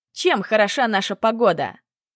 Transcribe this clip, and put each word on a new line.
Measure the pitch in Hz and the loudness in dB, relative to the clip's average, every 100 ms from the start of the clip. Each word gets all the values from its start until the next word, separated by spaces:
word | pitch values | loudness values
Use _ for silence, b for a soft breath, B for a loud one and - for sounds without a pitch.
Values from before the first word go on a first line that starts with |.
| _ | _
чем | - 359 247 | -4 0 0
хороша | - 214 202 - 233 | 0 0 0 0 0
наша | 196 - 196 | 0 -2 -2
погода?» | 226 226 226 151 120 - _ _ _ | -2 2 2 2 -4 -10 _ _ _